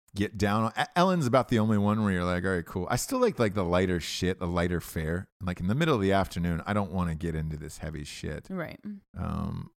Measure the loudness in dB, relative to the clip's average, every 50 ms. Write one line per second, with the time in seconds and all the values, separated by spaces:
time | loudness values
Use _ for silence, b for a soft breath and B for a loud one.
0 | _ _ -4 -2 -2 -2 0 0 2 2 2 2 0 0 -2 -2 -4 0 2 4
1 | 4 4 4 2 2 4 4 4 4 4 2 2 4 4 4 4 4 4 2 2
2 | 2 2 2 2 2 0 0 0 0 0 0 0 -2 -4 -6 -6 -4 -2 -2 -2
3 | -2 -2 0 2 2 2 2 2 0 0 2 0 0 2 4 4 4 4 2 0
4 | -2 -4 -4 -2 0 0 0 0 -2 0 0 2 2 2 0 -2 -4 -4 -6 -4
5 | -4 -2 -4 -4 -6 -10 _ -8 -6 -6 -4 -2 0 0 2 2 2 2 2 4
6 | 4 4 4 4 2 0 -2 -2 -2 0 -2 -2 -2 -2 -2 -2 -2 -2 -2 -2
7 | 0 -2 -2 -2 -4 -2 -2 -2 -2 -4 -4 -8 -10 -12 -12 -10 -10 -8 -8 -8
8 | -10 -10 -12 -10 -8 -8 -8 -10 -10 -10 -8 -8 -8 -8 -10 -14 -14 -14 -14 -14
9 | _ _ -10 -8 -6 -4 -4 -4 -4 -4 -6 -8 -10 -12 _